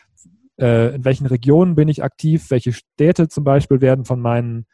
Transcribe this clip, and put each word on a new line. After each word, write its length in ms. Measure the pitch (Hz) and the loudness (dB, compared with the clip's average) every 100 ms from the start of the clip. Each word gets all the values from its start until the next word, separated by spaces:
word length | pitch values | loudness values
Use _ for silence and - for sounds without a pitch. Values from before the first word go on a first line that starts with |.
| _ _ _ _ _ - | _ _ _ _ _ -4
Äh, 380 | 123 117 117 135 | 0 2 0 -2
in 80 | |
welchen 220 | 131 131 139 | -4 -2 -2
Regionen 500 | 127 127 151 185 156 | -2 2 4 4 2
bin 140 | 156 | 0
ich 120 | 151 | 0
aktiv? 480 | 131 - 156 160 - | -6 -4 -2 -2 0
Welche 220 | 127 123 | -4 -2
Städte 560 | 117 - - 151 180 160 | -6 -8 -2 0 2 0
zum 160 | - | -2
Beispiel 380 | 139 139 - 135 | 0 0 2 2
werden 240 | 131 131 120 | 2 0 -2
von 160 | 123 | -6
meinen 460 | 120 120 120 117 113 | -2 -2 -4 -8 -12